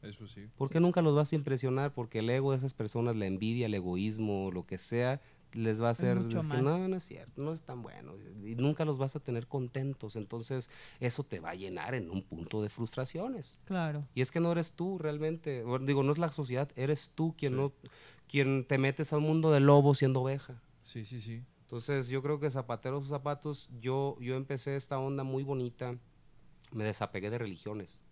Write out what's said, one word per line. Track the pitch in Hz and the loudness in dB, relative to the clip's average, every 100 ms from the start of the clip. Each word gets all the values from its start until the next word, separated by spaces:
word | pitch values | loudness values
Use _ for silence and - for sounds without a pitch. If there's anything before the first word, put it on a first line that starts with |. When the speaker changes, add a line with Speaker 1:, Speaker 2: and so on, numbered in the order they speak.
Speaker 1:
Eso | 107 104 104 | -14 -14 -14
sí. | - 104 - | -14 -18 -6
Speaker 2:
¿Por | 135 | -2
qué | 165 | 4
Speaker 3:
Sí. | |
Speaker 2:
nunca | 175 175 | 4 6
los | 160 147 | 4 4
vas | 147 | 2
a | 156 | 0
impresionar? | 139 131 131 131 143 | 0 -2 0 0 -2
Porque | 139 117 113 | -4 -6 -2
el | 110 | 0
ego | 127 135 | 2 2
de | 131 | 2
esas | 135 | 0
personas, | - 107 117 120 113 | -4 -4 0 0 0
la | 98 | 0
envidia, | 95 110 120 117 | 0 0 0 0
el | |
egoísmo, | 101 90 90 107 107 110 101 95 | 0 0 0 0 0 -2 0 -2
lo | 90 87 | -4 -6
que | 92 | -10
sea, | - 117 123 135 - - - | -4 0 0 0 -6 -20 -14
les | 110 113 107 | -2 0 2
va | 117 | 2
a | |
Speaker 3:
Es | 117 | 2
Speaker 2:
hacer | - - | 2 2
Speaker 3:
mucho | 117 117 | 2 -2
Speaker 2:
de | |
que, | 156 | 0
Speaker 3:
más. | 127 | 2
Speaker 2:
"No, | 135 170 185 | 2 2 0
no | 185 | -2
es | |
cierto, | - - 85 127 | -6 -14 -14 -8
no | 143 | -6
es | 160 | -6
tan | - 127 | -10 -12
bueno", | 107 50 62 92 101 101 | -12 -14 -16 -16 -16 -14
y | 101 | -10
nunca | 117 135 151 | 0 2 2
los | 156 135 | 0 0
vas | 135 151 | -2 -2
a | |
tener | - 120 120 | -4 -4 -2
contentos, | 143 123 131 135 135 107 113 | -4 -4 -4 -4 -4 -8 -8
entonces | 101 117 113 131 123 - - - | -6 -8 -4 -6 -6 -14 -20 -4
eso | 123 117 | -4 -2
te | 139 92 | -6 -6
va | 82 | -8
a | |
llenar | 87 98 90 80 | -8 -8 -6 -4
en | 127 87 | -4 -4
un | 95 | -6
punto | - 165 160 110 | -6 -10 -6 -4
de | 104 | -4
frustraciones. | - 117 - 131 160 220 247 143 - | -4 -6 -4 -6 -4 -6 -6 -12 -18
Speaker 3:
Claro. | - 185 165 147 143 | -6 -2 -2 -4 -6
Speaker 2:
Y | - | -2
es | 131 | -2
que | 170 | 2
no | 170 | 2
eres | 170 165 | 2 -2
tú | - 175 190 | -4 -4 -2
realmente, | 151 147 156 165 160 131 | -4 -2 -2 -4 -4 -6
bueno, | 117 127 135 | -2 -2 2
digo, | 139 | 4
no | 139 | 4
es | 151 | 2
la | 170 | 0
sociedad, | 147 135 123 143 - | -2 -2 -2 -2 -2
eres | 135 147 - | -2 -2 -4
tú | - 160 156 | -2 -2 0
quien | 143 | -2
Speaker 1:
Sí. | 127 | 0
Speaker 2:
no, | 139 - 131 - - - - | -2 -4 -20 -20 -20 -20 -2
quien | 143 135 135 | 2 4 4
te | 127 139 | 2 2
metes | 135 139 156 | 2 2 0
a | 151 | 2
un | |
mundo | 156 160 160 | 4 4 6
de | 147 | 8
lobo | 139 143 143 | 12 12 10
siendo | 139 135 131 | 6 6 4
oveja. | 131 139 - 120 - - | 2 -2 -6 -18 -18 -20
Speaker 1:
Sí, | - 117 | -16 -12
sí, | 107 123 | -10 -10
sí. | 110 117 127 _ | -10 -10 -12 _
Speaker 2:
Entonces, | _ 120 113 143 123 | _ -10 -2 -2 0
yo | 131 | -2
creo | 135 151 | 0 0
que | 143 | 0
zapatero | 135 123 117 131 139 | -2 -2 -4 -2 -4
a | |
sus | 135 | -4
zapatos, | 143 135 147 151 143 - 123 | -4 -2 -4 -4 -8 -10 -8
yo, | 120 131 139 - | -2 0 0 -4
yo | 123 131 | -4 -4
empecé | 135 139 143 139 | -4 -6 -4 -6
esta | - 139 | -4 -4
onda | 135 139 | -2 -2
muy | 131 131 | -2 -4
bonita, | 139 135 123 120 127 120 - - - - - - - | -2 -2 -4 -6 -8 -8 -14 -20 -20 -20 -20 -20 -12
me | 113 | -4
desapegué | 107 104 104 101 101 | -4 -2 -4 -4 -4
de | 117 | -4
religiones. | 110 90 - 107 92 - - | -6 -8 -8 -10 -10 -16 -20